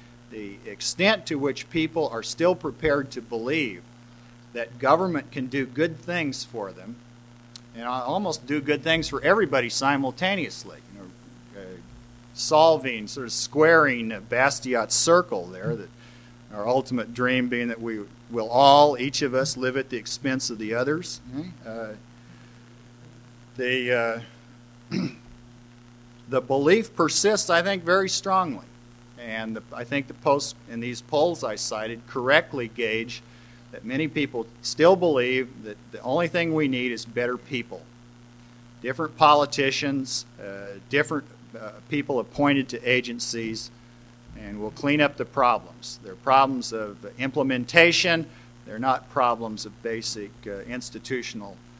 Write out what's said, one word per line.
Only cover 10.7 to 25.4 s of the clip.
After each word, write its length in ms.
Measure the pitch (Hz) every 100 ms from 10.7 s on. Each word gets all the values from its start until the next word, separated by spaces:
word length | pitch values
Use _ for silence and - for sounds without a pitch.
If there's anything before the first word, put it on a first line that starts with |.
| 76 -
You 80 | 101
know, 600 | 92 90 - - - 98
uh, 160 | 92 92 85 - - - -
solving, 760 | - - 156 160 156 143 113 104
sort 180 | 143 120
of 60 |
squaring, 800 | - - 143 156 165 147 120 113
uh, 80 | 110
Bastiat's 720 | 117 120 135 - 131 120 107
circle 520 | - - 170 175 104 87
there, 280 | 92 104
that 140 | 117 90 - - - - - -
our 140 | 107 104
ultimate 440 | 131 127 123 110
dream 360 | 120 123 127 123
being 180 | 120 120
that 140 | 117
we 240 | 117 107 101 - -
will 180 | 117 110
all, 480 | 120 139 143 147 127
each 260 | 131 131
of 120 | 143
us, 220 | 127 135 -
live 200 | 127 131
at 140 | 131
the 60 | 120
expense 540 | 107 - 135 131 127
of 80 | 113
the 140 | 107
others. 480 | 113 127 160 180 - 120
Mm-hmm. 140 | 131 180 170 120
Uh, 280 | 113 110 107 - - - - - - - - - - - - - - - -
the, 680 | 123 127 123 123 117 113 117 - - - - - -
uh, 40 | -
<clears throat> 120 | 170 - - -